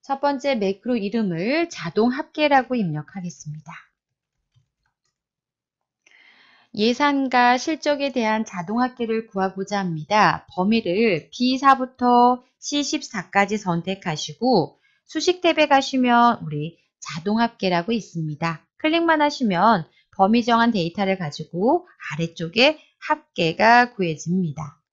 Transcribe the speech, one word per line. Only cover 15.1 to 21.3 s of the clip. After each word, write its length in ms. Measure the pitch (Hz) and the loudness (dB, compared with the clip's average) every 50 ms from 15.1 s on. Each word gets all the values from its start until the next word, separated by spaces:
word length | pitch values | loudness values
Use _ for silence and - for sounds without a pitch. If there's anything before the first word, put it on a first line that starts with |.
| - 320 302 - 359 359 | -8 -4 -2 -2 -2 0
탭에 280 | - 339 320 320 302 294 | 0 0 2 2 2 4
가시면 720 | 285 269 269 - - 262 254 247 240 240 240 240 233 - - | 4 2 2 0 -2 0 2 4 4 6 6 4 4 0 -6
우리 340 | 156 151 147 151 165 - _ _ _ _ _ | -10 -8 -8 -8 -8 -12 _ _ _ _ _
자동 400 | - - 147 165 160 202 214 226 | -16 -14 -14 -8 -4 -2 0 0
합계라고 540 | 233 226 233 _ - 185 180 170 170 226 233 | 0 -2 -2 _ -2 0 0 0 0 -2 -4
있습니다. 720 | 226 180 - - 165 160 156 151 143 165 165 165 151 _ _ _ | -4 -4 -8 -8 -8 -6 -6 -6 -6 -6 -6 -6 -8 _ _ _
클릭만 440 | _ - 311 311 339 339 330 320 311 | _ -2 0 0 0 2 2 2 2
하시면 680 | 294 294 294 - 262 214 185 165 190 226 226 196 - _ _ _ _ _ | 2 0 0 -2 -2 0 2 4 4 4 2 2 0 _ _ _ _ _
범위 320 | _ - 190 196 220 240 226 | _ 0 2 4 4 2 2
정한 280 | 240 233 233 233 240 | 2 2 2 2 2
데이터를 460 | 233 202 165 170 170 208 202 190 190 | 2 0 -2 -2 -2 -2 -2 -2 0
가지고 680 | 185 175 147 | -2 -4 -8